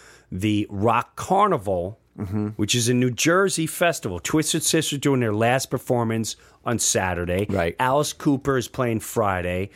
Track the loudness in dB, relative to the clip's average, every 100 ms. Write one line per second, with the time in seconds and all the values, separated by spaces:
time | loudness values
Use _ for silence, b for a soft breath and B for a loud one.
0 | B B B -2 0 0 -2 -2 0 0
1 | -2 -10 0 2 2 0 0 -2 -4 -10
2 | _ -12 -6 -4 -4 -4 -2 0 2 2
3 | 0 0 2 4 2 0 -4 0 0 0
4 | -6 -6 0 0 0 0 2 0 0 0
5 | 2 2 2 2 2 2 0 -6 0 0
6 | 2 0 -4 -8 b b -4 -2 0 0
7 | 0 -2 0 -2 0 0 0 0 2 2
8 | 0 -2 0 0 0 -2 -2 -4 -2 -2
9 | -2 0 0 0 -2 -2 -4